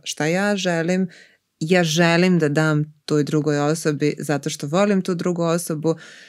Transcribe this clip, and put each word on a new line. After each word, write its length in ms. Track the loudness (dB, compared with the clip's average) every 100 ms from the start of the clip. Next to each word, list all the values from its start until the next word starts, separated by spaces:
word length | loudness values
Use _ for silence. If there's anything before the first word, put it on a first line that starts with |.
šta 220 | -10 -4 -2
ja 300 | 0 0 -2
želim. 520 | -2 -2 0 -2 -2 -8 -20 _ _ -8
Ja 240 | 0 2
želim 540 | 2 2 4 4 4 4
da 100 | 2
dam 460 | 2 2 0 -2 -8
toj 200 | -2 0
drugoj 360 | 0 0 0 0
osobi 540 | 0 -2 -2 0 -2 -2
zato 320 | -4 -4 -4
što 160 | -8 -4
volim 360 | 0 2 0
tu 120 | -2
drugu 280 | -4 -2 -2
osobu 520 | -2 -2 -4 -4 -2 -4 -8 -20